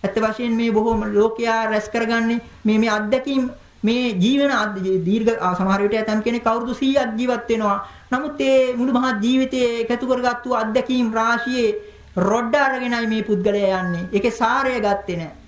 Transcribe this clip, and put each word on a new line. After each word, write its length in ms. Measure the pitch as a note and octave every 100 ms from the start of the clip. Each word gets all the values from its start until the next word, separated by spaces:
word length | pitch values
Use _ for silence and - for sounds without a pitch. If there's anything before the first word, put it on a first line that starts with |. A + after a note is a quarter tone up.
ඇත්ත 160 | G3 A3
වශයෙන් 360 | G#3+ G#3+ A#3+
මේ 180 | A3+ A#3
බොහෝම 300 | G#3+ A3+ A3+ G#3+
ලෝකයා 520 | G#3 A3 A3 A#3 A3+ A3
රැස් 220 | G#3+ G#3
කරගන්නේ 520 | A#3+ A3+ A3+ A3+ A#3 - -
මේ, 160 | G#3+ G#3+
මේ 120 | A3+
අත්දැකීම්, 600 | G#3+ G#3 B3+ C4+ C4+ B3+ - - -
මේ 300 | G#3 A#3+ B3
ජීවන 380 | F#3+ G3+ C#4 C#4
අත්-, 240 | B3 G#3 G3 F#3 F#3+
දීර්ඝ, 320 | E3+ G#3+ A3 A3+
ආ, 140 | F3+
සමහර 280 | F3+ F#3+ G3
විට 120 | G3+
ඇතම් 280 | A3 A3 G#3+
කෙනෙක් 240 | A3 A#3 A#3
අවුරුදු 280 | A#3 A#3
සීයක් 420 | A#3+ C4+ C#4 A#3+ A3
ජීවත් 320 | B3 A#3+ -
වෙනවා. 300 | A3+ G#3 G3+ - - -
නමුත් 320 | B3+ D4 C#4+
ඒ 340 | C4+ C4 B3+ A#3+
මුළු 160 | B3+
මහත් 300 | B3+ C4 A3
ජීවිතයේ 580 | A3 C4 C4 C4 A#3+ A#3
එකතු 260 | A3+ A#3 B3+
කරගත්තු 480 | B3+ B3 A#3+ B3+
අත්දැකීම් 580 | A#3+ A3 A3+ B3+ B3+ A#3
රාශියේ 640 | A3 A3+ A#3 A#3 B3+ A3+ G#3 - - - -
රොඩ්ඩ 380 | F#3 A3+ A#3 C#4+
අරගෙනයි 500 | C4+ B3+ B3 A#3+ A3+
මේ 160 | A3
පුද්ගලයා 580 | G#3+ G3+ G3+ G3+ G3 F#3
යන්නේ. 280 | F3+ F3 F3+
ඒකේ 180 | G3+ A#3
සාරය 500 | A3+ A3+ C4 C4 B3
ගත්තේ 360 | G#3 G3+ - F3
නෑ. 160 | A3+ -